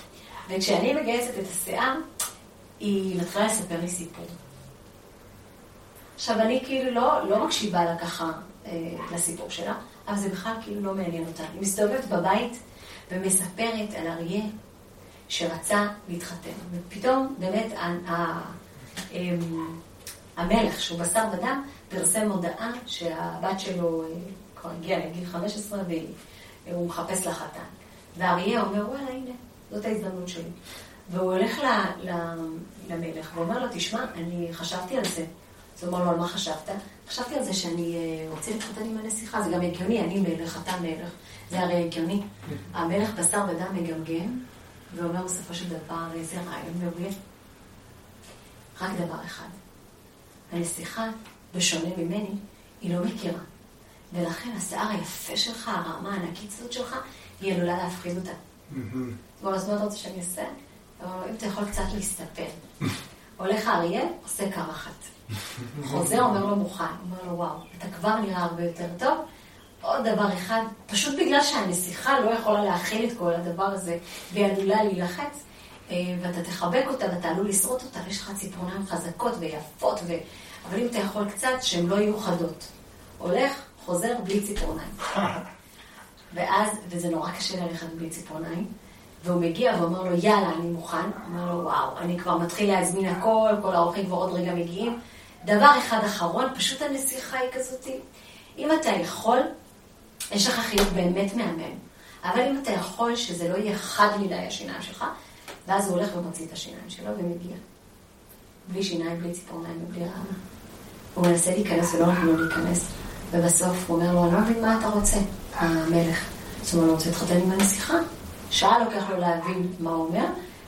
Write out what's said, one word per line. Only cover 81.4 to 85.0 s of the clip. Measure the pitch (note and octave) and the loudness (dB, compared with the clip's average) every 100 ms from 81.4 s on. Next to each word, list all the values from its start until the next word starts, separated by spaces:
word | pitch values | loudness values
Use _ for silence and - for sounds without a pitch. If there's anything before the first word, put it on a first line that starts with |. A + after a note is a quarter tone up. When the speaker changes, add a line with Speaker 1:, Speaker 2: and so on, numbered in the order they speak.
| C4 B3+ | 0 2
Speaker 1:
שהן | - F3 F3 | 2 2 4
לא | G3+ | 6
יהיו | G#3 G#3 | 4 2
חדות." | F#3 E3+ E3 - - - - - - - | 0 0 0 -4 -12 -18 -20 -20 -20 -8
הולך, | F3 G3+ C4+ - - - - | 0 4 4 0 -10 -14 -4
חוזר, | F3 A3+ A3+ | 0 0 0
בלי | F#3 G3+ | 0 0
ציפורניים. | - - - - - - | 0 0 0 -2 -6 -6